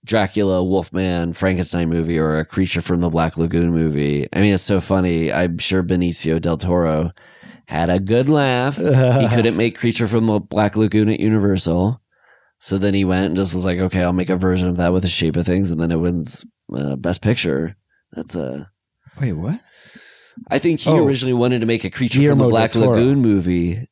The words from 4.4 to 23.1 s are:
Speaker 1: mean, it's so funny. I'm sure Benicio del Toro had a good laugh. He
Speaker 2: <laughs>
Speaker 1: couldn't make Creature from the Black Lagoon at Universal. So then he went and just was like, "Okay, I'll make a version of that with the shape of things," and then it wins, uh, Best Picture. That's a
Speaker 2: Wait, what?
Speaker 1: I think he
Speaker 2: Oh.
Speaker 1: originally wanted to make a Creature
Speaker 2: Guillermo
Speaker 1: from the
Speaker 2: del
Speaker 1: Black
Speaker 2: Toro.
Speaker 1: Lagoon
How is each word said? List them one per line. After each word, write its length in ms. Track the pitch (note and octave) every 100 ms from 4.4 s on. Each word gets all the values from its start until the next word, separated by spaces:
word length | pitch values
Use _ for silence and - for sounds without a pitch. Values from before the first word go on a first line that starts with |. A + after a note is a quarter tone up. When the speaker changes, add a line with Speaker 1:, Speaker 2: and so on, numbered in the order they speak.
Speaker 1:
mean, 120 | G2+ F#2+
it's 80 |
so 180 | - F#2+
funny. 500 | - F#2+ F2+ E2 D#2+
I'm 280 | D2+ F2+ E2+
sure 240 | - F#2+
Benicio 580 | F2 F2+ F2 E2+ D#2+ E2
del 160 | E2+ D#2+
Toro 540 | F2+ F2 E2 D#2 E2+ - - - - - -
had 220 | D2 E2+
a 80 | F2+
good 280 | G2 A#2 C3+
laugh. 480 | D3+ C#3 B2 C3 C#3+
He 60 |
Speaker 2:
<laughs> 520 | E3+ C3 B2+ B2+ A2+ A#2
Speaker 1:
couldn't 200 | A2+ F#2
make 220 | A#2 -
Creature 300 | A#2+ - A2+
from 180 | A2+ A2+
the 140 | G#2
Black 360 | - G#2 G#2 G#2+
Lagoon 340 | G#2+ G#2+ G#2+
at 100 | A2
Universal. 800 | G#2+ A2 G2+ F#2+ E2 E2+ F#2+ B2+ _ _ _ _ _ _
So 200 | - G2
then 160 | G2+ G2
he 100 | F#2
went 220 | F#2 F#2+
and 80 | F#2
just 180 | F#2+
was 120 | F2+ F#2
like, 120 | F2+
"Okay, 220 | F#2 F#2
I'll 80 | F2+
make 200 | F2+ F2+
a 40 | F#2
version 320 | F#2 F#2 F2+
of 100 | F2
that 140 | F2
with 120 | F#2
the 40 | F#2
shape 260 | - E2 D#2+
of 80 | F2
things," 240 | F2+ F#2+
and 80 | D#2+
then 120 | E2
it 60 | E2
wins, 440 | F2 F2 D2+ - - _ - -
uh, 200 | C#2 C2+
Best 260 | - F2+
Picture. 560 | G#2+ B2 E2+ C#2 E2 G2+ _ _ _
That's 240 | - D#2 F2+
a 340 | C2+ C2+ - _ _ _ - -
Speaker 2:
Wait, 120 | C3
what? 280 | D#2 G2 G#3 _ _ - - - - - - -
Speaker 1:
I 80 | C3+
think 200 | E3+ D#3
he 100 | E3
Speaker 2:
Oh. 160 | D#3 C#3+
Speaker 1:
originally 280 | C3 B2+
wanted 280 | B2 B2 B2
to 60 | A2+
make 160 | A#2
a 60 | F#2
Creature 300 | - B2 C3
Speaker 2:
Guillermo 120 | D3
Speaker 1:
from 60 | A2+
the 40 | B2+
Speaker 2:
del 40 |
Speaker 1:
Black 220 | A2+ A2+
Speaker 2:
Toro. 180 | A#2 A2
Speaker 1:
Lagoon 300 | A2+ B2